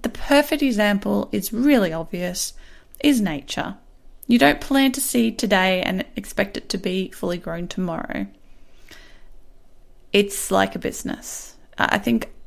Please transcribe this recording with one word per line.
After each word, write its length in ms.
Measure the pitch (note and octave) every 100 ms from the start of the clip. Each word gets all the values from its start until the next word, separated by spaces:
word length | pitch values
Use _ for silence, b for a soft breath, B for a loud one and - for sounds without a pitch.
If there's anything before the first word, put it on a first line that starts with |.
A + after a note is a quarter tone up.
the 80 | A#3
perfect 520 | - - C#4+ D4 D4+
example 680 | C4+ G#3 G#3 G3+ G3+ G3+ G3+
is 220 | G#3 G3
really 400 | A3+ C#4+ C4 F3+
obvious, 600 | D#3+ E3 F3 F3+ F#3 - - b b b b
is 200 | D4 B3+
nature. 540 | F#3+ D3 - - - - - - - - -
You 120 | A#3+
don't 220 | C#4 -
plant 360 | - C#4 C4+ C4+
a 40 |
seed 360 | - B3 A3+ A3
today 440 | G#3 F#3+ F#3 F#3
and 240 | - F#3 - -
expect 400 | - - G3 -
it 140 | -
to 80 | F#3
be 340 | F#3 F#3 F#3
fully 260 | - F3 F3+
grown 300 | - E3 F3+
tomorrow. 600 | - F3+ D#3+ - - G3 - - b b b b b b b b b - - - - - - -
It's 380 | G3+ G3+ - -
like 240 | F#3+ G3 F3+
a 40 |
business. 720 | - - - - - - - - - - -
I 80 | G3+
think, 320 | G3+ - - -